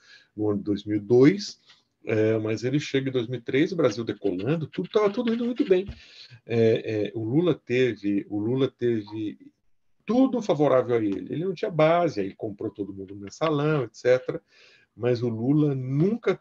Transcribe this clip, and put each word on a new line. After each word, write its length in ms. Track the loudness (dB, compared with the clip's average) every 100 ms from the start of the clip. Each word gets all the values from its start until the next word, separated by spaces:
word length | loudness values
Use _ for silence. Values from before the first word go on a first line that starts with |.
| _ -20 _ -4
no 140 | -2
ano 80 | 0
de 60 |
dois 200 | -2 -4
mil 120 | -2 -4
e 40 |
dois, 600 | 2 6 6 4 -2 -14 _ _ _ _ -4
é, 340 | 0 2 0
mas 240 | -2 -4
ele 160 | -2 -4
chega 280 | -2 -2 -2
em 40 |
dois 160 | -4 -4
mil 100 | -6
e 40 |
três, 280 | -2 0 0
o 60 | 2
Brasil 260 | 0 0
decolando, 640 | -6 -4 -4 -2 -2 -4 -4
tudo, 220 | -6 -4
tava 220 | 0 0
tudo 220 | 0 -2
indo 120 | -2
muito 200 | -2 -2
bem. 220 | 2 2 0 -10 -20 -20 -20 -20
É, 600 | -4 2 4 2 0 -4 -4
é, 60 |
o 80 | -4
Lula 320 | -2 2 2
teve, 720 | 0 -2 0 0 0 -2 -2 -2
o 120 | -4
Lula 260 | -2 0 -2
teve 720 | -2 -2 -2 -4 -8 -10 -10 -18 _ _ _ _ _
tudo 360 | -2 2 2 0
favorável 540 | -2 2 4 4 4
a 80 | 2
ele. 300 | 0 -2 -6
Ele 120 | -6
não 80 | -6
tinha 160 | -4 -2
base, 520 | 4 4 4 2 -2
aí 60 | -6
ele 100 | -6
comprou 340 | -10 -8 -8
todo 240 | -8 -10
mundo 180 | -10 -14
no 100 | -14
mensalão, 600 | -16 -4 -2 0 0 0
et 140 | -2 -2
cetera. 440 | 2 2 2 -8 -12 _ -20 _ _
Mas 260 | -4 0 0
o 80 | -2
Lula 460 | -2 2 4 2
nunca 580 | 0 -2 0 2 0 -2 -4